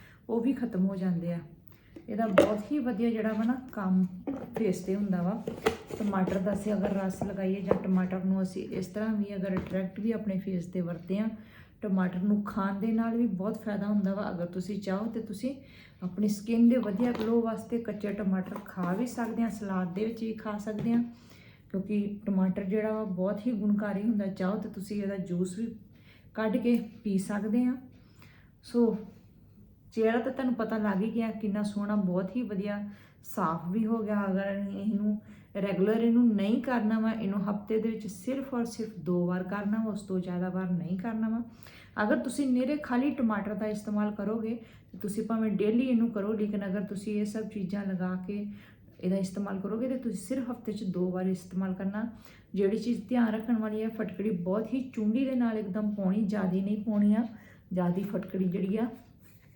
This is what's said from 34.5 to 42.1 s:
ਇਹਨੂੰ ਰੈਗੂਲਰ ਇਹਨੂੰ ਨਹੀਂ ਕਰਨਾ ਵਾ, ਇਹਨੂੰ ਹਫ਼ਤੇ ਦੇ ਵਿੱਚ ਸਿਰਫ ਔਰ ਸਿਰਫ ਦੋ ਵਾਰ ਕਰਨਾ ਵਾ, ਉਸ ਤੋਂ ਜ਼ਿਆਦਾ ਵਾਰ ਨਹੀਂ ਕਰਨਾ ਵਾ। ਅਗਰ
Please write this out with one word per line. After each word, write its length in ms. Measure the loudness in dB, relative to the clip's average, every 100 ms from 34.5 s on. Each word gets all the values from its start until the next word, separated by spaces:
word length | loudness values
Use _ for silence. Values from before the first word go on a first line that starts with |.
| -2 -4
ਇਹਨੂੰ 480 | -4 -2 0 0 -2 -6 -20 -12 -4
ਰੈਗੂਲਰ 380 | 0 2 4 4
ਇਹਨੂੰ 340 | 6 6 6
ਨਹੀਂ 280 | 6 4 2
ਕਰਨਾ 360 | 2 0 2 2
ਵਾ, 140 | 2
ਇਹਨੂੰ 380 | 0 -2 0 -2
ਹਫ਼ਤੇ 300 | -2 -2 0
ਦੇ 100 | 0
ਵਿੱਚ 160 | -2 -6
ਸਿਰਫ 480 | -6 -4 -4 -2
ਔਰ 100 | -2
ਸਿਰਫ 340 | -2 -4 -8 -6
ਦੋ 280 | 0 2 2
ਵਾਰ 160 | 0
ਕਰਨਾ 420 | -2 -2 0 0
ਵਾ, 80 | 0
ਉਸ 80 | -4
ਤੋਂ 200 | -2 -2
ਜ਼ਿਆਦਾ 280 | -2 -2 -2
ਵਾਰ 220 | -2 0
ਨਹੀਂ 280 | 0 0 -4
ਕਰਨਾ 300 | -2 -2 0
ਵਾ। 140 | 0 -4 -12 -20 -20 -8 0
ਅਗਰ 160 | 2